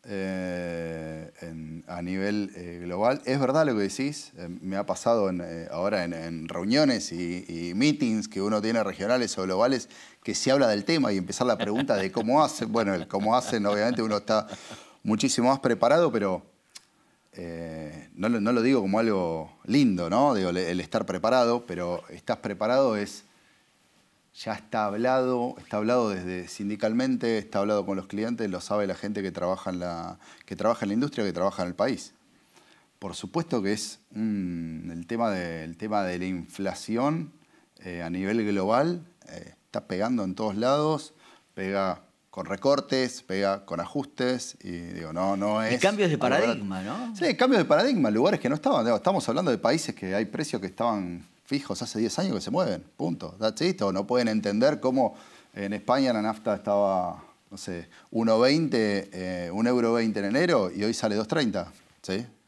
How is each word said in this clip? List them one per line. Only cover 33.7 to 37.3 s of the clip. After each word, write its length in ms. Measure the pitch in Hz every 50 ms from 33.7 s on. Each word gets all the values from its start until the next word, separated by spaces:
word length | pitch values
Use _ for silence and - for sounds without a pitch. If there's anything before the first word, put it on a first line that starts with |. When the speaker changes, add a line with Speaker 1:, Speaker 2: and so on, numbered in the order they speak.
Speaker 1:
es 260 | 107 107 - - - - _ _ -
un, 760 | 107 110 110 104 101 92 90 87 82 82 80 80 78 85 87
el 160 | 85 85 85 82
tema 220 | 117 117 117 110
de, 340 | 101 92 87 85 82 82 78
el 120 | 80 82
tema 280 | - 107 107 104 104 98
de 160 | 90 90 87
la 60 | 92
inflación, 1080 | 92 92 87 82 - - - 98 95 - - - - 110 117 131 143 160 165 160 151